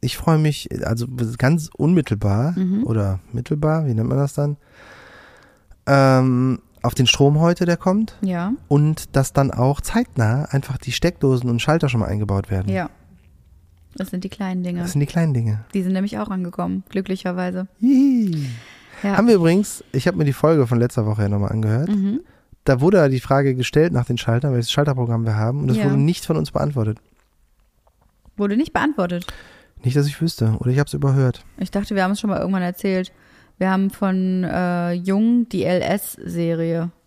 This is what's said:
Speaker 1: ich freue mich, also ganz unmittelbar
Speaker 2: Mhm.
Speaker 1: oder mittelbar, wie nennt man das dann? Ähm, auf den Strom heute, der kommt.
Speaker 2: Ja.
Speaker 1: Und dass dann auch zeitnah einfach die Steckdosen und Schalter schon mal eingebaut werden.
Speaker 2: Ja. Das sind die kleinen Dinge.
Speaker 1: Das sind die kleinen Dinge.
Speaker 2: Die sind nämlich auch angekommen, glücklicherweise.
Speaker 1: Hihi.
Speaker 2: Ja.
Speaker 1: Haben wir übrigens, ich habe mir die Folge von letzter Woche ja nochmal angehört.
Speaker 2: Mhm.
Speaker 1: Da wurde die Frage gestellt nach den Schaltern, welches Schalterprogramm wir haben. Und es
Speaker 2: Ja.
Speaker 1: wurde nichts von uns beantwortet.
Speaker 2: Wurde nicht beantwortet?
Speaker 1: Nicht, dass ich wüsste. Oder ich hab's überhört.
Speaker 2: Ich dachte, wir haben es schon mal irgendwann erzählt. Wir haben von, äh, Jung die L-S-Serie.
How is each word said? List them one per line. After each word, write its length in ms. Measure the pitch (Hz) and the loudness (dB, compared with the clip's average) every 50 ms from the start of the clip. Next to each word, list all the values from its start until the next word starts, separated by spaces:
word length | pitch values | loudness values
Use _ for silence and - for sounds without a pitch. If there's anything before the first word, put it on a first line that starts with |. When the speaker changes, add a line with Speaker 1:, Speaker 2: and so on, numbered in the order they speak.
Speaker 1:
ich 160 | - 131 - - | -4 -6 -6 -2
freue 200 | - - 160 156 | 0 2 2 4
mich, 320 | 156 156 147 - - - - - - | 4 2 0 -2 -6 -10 -8 -6 -2
also 220 | - 110 117 117 127 127 123 120 110 117 117 | -2 -2 -2 -4 -6 -4 -4 -4 -4 -2 0
ganz 320 | - 127 160 170 151 165 - | 2 2 2 2 0 -6 -6
unmittelbar 760 | - - 151 180 175 151 - 110 104 107 104 98 104 120 156 175 180 | -2 0 2 4 2 2 0 -2 -2 0 0 2 2 0 0 0 -2
Speaker 2:
Mhm. 260 | 190 180 185 202 240 | -2 0 0 -2 -2
Speaker 1:
oder 360 | - 117 110 101 98 92 95 - - | 0 0 0 0 0 -2 -4 -6 -8
mittelbar, 560 | 113 120 123 - 151 151 147 151 156 160 160 143 | -8 -8 -4 -4 -4 -2 0 0 0 0 0 0
wie 60 | 117 | 0
nennt 160 | 110 113 120 | 0 0 0
man 80 | 131 135 | 0 0
das 160 | 139 139 - | 0 -2 -2
dann? 240 | - 143 147 143 - _ _ _ - - - - - - - - - - - - - - _ _ _ _ _ - _ _ | -2 -2 -2 -2 -6 _ _ _ -20 -20 -20 -20 -20 -20 -20 -20 -20 -20 -20 -20 -20 -20 _ _ _ _ _ -20 _ _
Ähm, 720 | - 139 139 135 135 131 131 127 131 127 123 127 131 127 - _ _ _ _ _ | 2 4 6 6 6 6 4 4 4 2 2 2 0 0 -2 _ _ _ _ _
auf 100 | 120 - | -4 0
den 140 | - 131 120 | 2 2 2
Strom 320 | - - 143 139 147 151 | 4 4 4 4 4 4
heute, 260 | 160 170 175 - 180 | 4 2 2 2 0
der 120 | 170 170 165 | 0 0 0
kommt. 380 | - 190 185 208 226 214 - - | 0 0 0 0 -2 -4 -6 -6
Speaker 2:
Ja. 320 | - 190 185 170 170 190 240 294 - - | -4 -4 -4 -2 -4 -4 -4 -6 -2 2
Speaker 1:
Und 480 | 147 143 147 156 156 - - - - | 2 4 4 4 0 -2 -6 -4 0
dass 180 | 135 135 - - | 0 0 0 2
dann 180 | - 135 139 | 0 0 0
auch 300 | - 107 120 131 143 - | 0 0 2 0 0 0
zeitnah 640 | - - - 226 247 - - - 117 107 113 131 151 | -4 -4 -2 -2 -2 -2 0 0 2 2 2 0 -2
einfach 320 | - - 139 135 - 131 123 | -2 -2 -4 -2 -2 -8 -8
die 140 | - - | -6 -6
Steckdosen 580 | 120 - - 170 175 - - 139 131 123 123 123 | -6 -2 -2 -2 -2 0 0 2 2 2 0 0
und 120 | 117 117 | -2 -2
Schalter 280 | - - 151 170 - 143 | 0 0 0 2 2 0
schon 100 | 120 117 | 0 0
mal 80 | 107 - | -2 0
eingebaut 420 | 98 104 107 101 101 98 95 - | -2 -4 -2 -2 -2 -2 -2 -2
werden. 200 | - 95 95 98 | -4 -4 -2 -2
Speaker 2:
Ja. 180 | 190 190 175 - - _ _ - - _ _ _ _ _ _ _ - _ _ _ _ _ _ _ - | -2 -4 -4 -6 -10 _ _ -20 -20 _ _ _ _ _ _ _ -20 _ _ _ _ _ _ _ -12
Das 140 | - 190 190 | -10 -10 -8
sind 120 | - 180 180 | -8 -8 -8
die 60 | 190 | -8
kleinen 340 | - - 202 185 185 185 180 | -10 -8 -8 -6 -6 -6 -6
Dinge. 180 | 175 175 175 | -6 -6 -6
Speaker 1:
Das 100 | 175 175 | -6 -4
sind 80 | 180 143 | 0 -2
die 80 | 143 143 | -2 0
kleinen 260 | - 175 165 160 139 | 0 0 0 2 0
Dinge. 320 | 123 117 113 107 107 107 _ - | 0 0 0 -2 -4 -6 _ -6
Speaker 2:
Die 80 | 202 | -4
sind 120 | 185 180 190 | -2 -2 -2
nämlich 260 | 185 190 208 - 214 | -2 -2 -4 -4 -6
auch 100 | 214 208 | -6 -6
angekommen, 540 | 202 185 180 175 175 - 175 175 185 190 185 - | -6 -6 -6 -6 -6 -6 -4 -4 -4 -6 -6 -6
glücklicherweise. 800 | - 196 190 - 190 185 - 185 180 180 185 180 180 185 185 190 _ _ | -6 -6 -4 -4 -6 -6 -4 -6 -4 -4 -4 -4 -4 -6 -8 -10 _ _
Speaker 1:
Hihi. 680 | 208 247 285 254 269 285 262 247 220 196 170 156 143 131 120 117 - - - - - - - - | 2 4 4 6 6 4 4 4 2 0 0 -2 -4 -6 -8 -12 -14 -20 -20 -20 -20 -20 -20 -8
Speaker 2:
Ja. 160 | - 202 202 190 | -4 -2 0 2
Speaker 1:
Haben 100 | 208 240 | 4 6
wir 80 | 233 | 4
übrigens, 480 | 190 170 165 170 190 208 - - - - _ | 6 6 4 4 4 2 -2 -6 -14 -16 _
ich 160 | - 135 - 190 | -6 -2 0 0
habe 100 | 175 175 | 0 2
mir 80 | 156 | 2
die 80 | 143 135 | 0 0
Folge 340 | - - 151 165 156 131 113 | 2 4 4 6 4 4 4
von 100 | 123 120 | 2 2
letzter 260 | 117 123 - - 110 | 2 2 0 0 0
Woche 180 | 107 107 107 104 | 0 0 0 0
ja 60 | 101 | 0
nochmal 220 | 104 101 104 - | 0 0 0 0
angehört. 380 | - 110 110 107 107 113 143 180 | -2 -2 0 0 0 0 0 0
Speaker 2:
Mhm. 320 | 208 202 190 196 208 277 - _ _ _ _ _ - _ _ | 0 0 0 0 -2 -4 -6 _ _ _ _ _ -20 _ _
Speaker 1:
Da 180 | - 135 123 | 0 2 4
wurde 280 | 135 175 202 190 160 139 | 4 4 6 6 4 4
die 100 | 131 127 | 2 0
Frage 360 | - - 139 139 139 139 131 | 0 0 0 2 2 2 0
gestellt 380 | 127 123 - - 147 156 175 165 | 0 -4 0 2 2 2 4 2
nach 120 | 127 120 | -2 -2
den 120 | - 123 117 | -2 -4 -4
Schaltern, 340 | - - 117 117 - 147 131 | 0 0 0 0 0 0 0
welches 180 | 120 117 - | -2 -2 -2
Schalterprogramm 540 | - - 147 147 139 131 123 117 117 113 117 | 0 0 0 0 0 -2 -2 -2 0 -2 0
wir 100 | 113 107 | 0 0
haben. 260 | 107 107 110 123 143 143 | 0 0 0 -2 -2 0
Und 60 | 131 | 0
es 80 | 127 220 | 0 2
Speaker 2:
Ja. 80 | 214 | 2
Speaker 1:
wurde 120 | 190 139 139 | 2 2 2
nichts 280 | 139 151 180 - - | 2 2 0 -2 -2
von 120 | - 165 156 | -2 -2 -2
uns 140 | 160 143 | -2 -2
beantwortet. 480 | - - 143 147 147 131 110 107 107 - _ _ _ _ _ _ _ _ _ _ _ _ _ _ _ _ _ _ _ _ _ _ _ _ _ - _ | -2 -2 -2 -2 0 -2 -2 -2 -2 -6 _ _ _ _ _ _ _ _ _ _ _ _ _ _ _ _ _ _ _ _ _ _ _ _ _ -20 _
Speaker 2:
Wurde 220 | - 202 202 202 233 | -4 -2 0 0 0
nicht 160 | 302 - - | 0 0 0
beantwortet? 520 | - - 294 294 - 190 175 175 175 180 - - - - - - - - _ _ - - | -2 -2 0 0 -2 -2 -2 -2 -6 -8 -10 -16 -18 -20 -20 -20 -20 -20 _ _ -6 -4
Speaker 1:
Nicht, 120 | 123 127 | 0 0
dass 120 | 147 143 147 | 2 0 0
ich 120 | 139 - | -2 -2
wüsste. 340 | 160 165 - - 117 110 110 - | -4 -4 -2 0 0 0 0 0
Oder 120 | - 123 | 0 0
ich 80 | 127 135 | 0 0
hab's 140 | 143 - - | 0 -2 -2
überhört. 500 | 143 - 139 135 139 135 127 120 - - - - - | -2 0 0 2 2 2 0 0 -4 -10 -20 -10 -8
Speaker 2:
Ich 140 | - 185 | -8 -6
dachte, 240 | - 196 202 - 214 | -4 -6 -6 -4 -2
wir 80 | 196 185 | -2 0
haben 80 | 185 | -2
es 80 | 202 202 | -2 -2
schon 100 | - 208 | -2 -2
mal 100 | 196 - | -2 -2
irgendwann 240 | - 180 196 190 180 | -2 -2 -2 -2 -2
erzählt. 480 | 175 180 - - 202 190 185 185 185 _ _ _ _ _ - _ _ _ _ | -4 -6 -4 -4 -2 -2 -2 -4 -6 _ _ _ _ _ -20 _ _ _ _
Wir 120 | 185 190 | -2 0
haben 180 | 190 190 196 196 | 0 0 0 -2
von, 540 | 190 - - 190 185 190 185 185 185 185 185 | -2 -2 -2 -2 0 0 0 0 0 -2 -2
äh, 480 | - - 175 180 180 175 175 175 175 175 | -2 -2 -2 -2 0 -2 -2 -2 -2 -4
Jung 540 | 180 175 185 190 202 220 226 240 240 233 - | -4 -2 -2 0 2 2 2 2 2 0 0
die 140 | - 190 - | -2 -2 -2
L-S-Serie. 1300 | - 180 180 - - 185 208 - - - - - 175 175 170 170 165 165 165 165 165 165 165 165 170 - _ _ | 0 0 0 0 0 -2 -2 -4 -8 -14 -12 -12 -10 -6 -4 -2 -2 -2 -2 -2 -2 -2 -2 -4 -6 -8 _ _